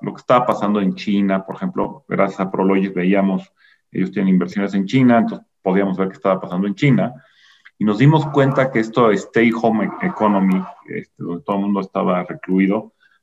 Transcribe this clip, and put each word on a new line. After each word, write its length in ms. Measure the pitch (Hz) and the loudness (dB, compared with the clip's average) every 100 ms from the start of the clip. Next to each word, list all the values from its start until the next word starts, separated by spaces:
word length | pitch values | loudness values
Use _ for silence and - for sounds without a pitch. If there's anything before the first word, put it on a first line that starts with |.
lo 100 | 101 | -12
que 80 | - | -6
estaba 240 | - 123 | 2 2
pasando 340 | - 107 104 104 | 2 -2 -2 0
en 160 | 95 | 0
China, 500 | 92 107 101 98 95 95 | -2 -2 0 2 -2 -4
por 100 | 92 | -8
ejemplo, 480 | 92 101 98 - - | -6 -4 -6 -8 -6
gracias 320 | 87 98 98 | -2 -2 -2
a 120 | 95 | -4
Prologis 420 | - 95 98 98 | 0 2 2 0
veíamos, 580 | 92 90 98 98 92 - _ _ _ _ | -2 0 2 2 -2 -6 _ _ _ _
ellos 220 | - 92 | -6 -4
tienen 220 | 107 95 | -2 2
inversiones 400 | 92 90 104 101 | 2 0 -4 -4
en 100 | 98 | -2
China, 340 | 95 135 123 117 | 0 2 4 4
entonces 280 | 110 - _ _ | 2 -4 _ _
podíamos 340 | 95 95 95 92 | -2 0 0 -2
ver 120 | 95 | -4
qué 60 | |
estaba 240 | - 98 92 | -2 -2 -2
pasando 300 | 92 90 101 | -2 -4 -4
en 60 | |
China. 400 | 95 143 107 113 - _ _ _ _ - - | 0 2 2 0 -6 _ _ _ _ -16 -4
Y 80 | 107 | -2
nos 100 | 104 | 4
dimos 300 | 139 160 147 | 4 4 2
cuenta 440 | 143 139 139 127 | 2 2 2 0
que 80 | 113 | 0
esto, 320 | 110 127 113 | -2 2 2
stay 420 | 98 - 117 117 113 | 2 0 2 2 2
home 280 | 113 107 92 | 0 0 -2
e-, 200 | - 92 | -4 -6
economy, 560 | - 107 98 95 95 - - - | 0 2 2 2 0 -4 -14 -14
este, 360 | - - - | -14 -14 -14
donde 200 | 85 87 | -10 -10
todo 140 | - 101 | -6 -4
el 60 | |
mundo 180 | 101 98 | -2 -4
estaba 420 | 95 98 95 90 | -4 -4 -2 -2
recluido, 680 | 90 - - 95 95 107 - _ _ _ | -4 -10 -2 2 2 0 -4 _ _ _